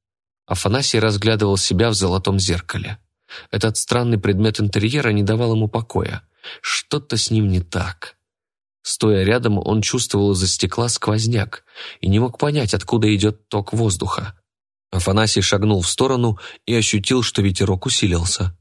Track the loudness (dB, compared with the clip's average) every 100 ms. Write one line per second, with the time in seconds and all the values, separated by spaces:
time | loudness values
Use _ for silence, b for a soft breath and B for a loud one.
0 | _ _ _ _ -8 -4 0 0 0 2
1 | 2 2 2 2 2 0 0 2 2 2
2 | 0 0 0 0 0 -2 -4 -8 -8 -12
3 | _ _ B B B -2 -2 -2 -2 0
4 | 2 2 2 2 2 0 0 0 0 0
5 | 0 2 2 0 2 2 0 -2 -4 -4
6 | -4 -6 -12 B B B -6 -6 -4 -6
7 | -4 -4 0 2 2 2 0 -4 -6 -10
8 | -16 -20 _ _ _ _ _ _ -10 0
9 | 2 4 4 2 2 0 0 0 0 -2
10 | -2 0 2 2 0 -2 -2 -2 -2 -2
11 | -2 0 0 0 -2 -8 _ B B B
12 | 0 2 2 0 0 0 0 -2 0 2
13 | 4 4 2 -2 -4 -6 -2 0 0 0
14 | -2 -4 -8 -12 _ _ _ _ _ -4
15 | 0 2 2 2 2 2 2 2 0 0
16 | 0 2 0 -2 B B -2 0 0 0
17 | 0 0 0 0 0 2 0 0 -2 0
18 | 0 0 0 -2 -4 -6